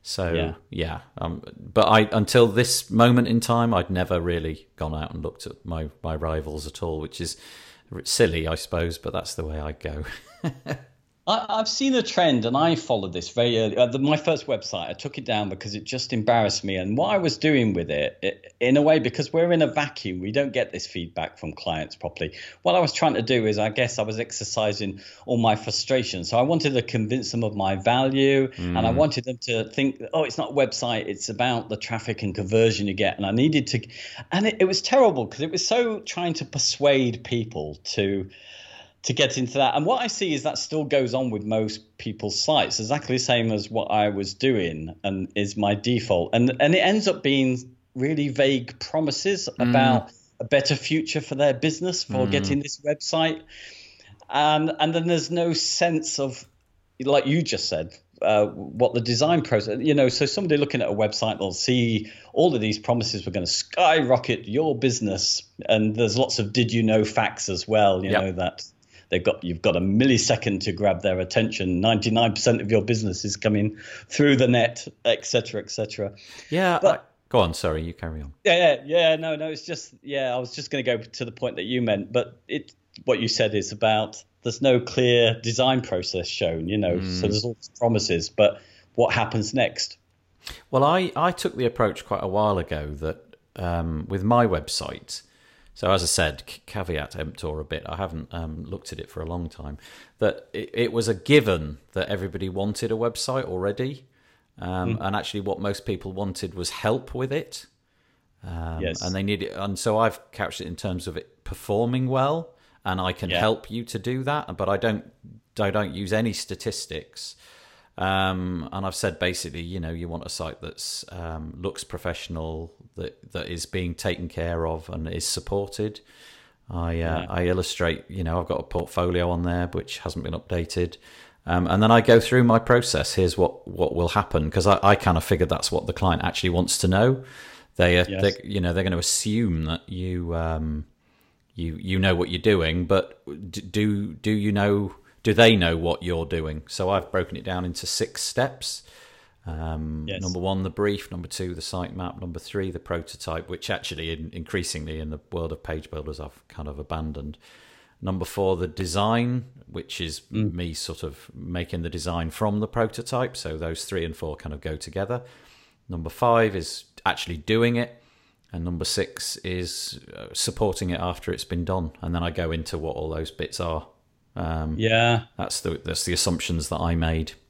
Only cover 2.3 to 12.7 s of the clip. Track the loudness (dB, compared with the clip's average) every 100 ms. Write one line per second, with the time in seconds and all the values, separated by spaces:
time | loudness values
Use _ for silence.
2.3 | 8 8 6 2 0 0 6 8 8 6
3.3 | 2 2 2 4 2 2 0 2 0 0
4.3 | 0 -2 -6 -12 -8 -4 -4 -6 -6 -10
5.3 | -10 -16 -14 -8 -6 -6 -8 -6 -4 -2
6.3 | -2 -4 -8 -10 -8 -6 -4 -6 -8 -8
7.3 | -8 -16 -20 -20 -20 _ -12 -4 4 4
8.3 | 4 0 -2 -2 -2 -2 -2 -6 -6 -6
9.3 | -8 -6 -6 -8 -8 -8 -8 -8 -12 -18
10.3 | -8 -8 -8 -10 -10 -10 _ _ _ -2
11.3 | -2 0 -4 -2 -2 2 2 0 2 4
12.3 | 4 2 2 2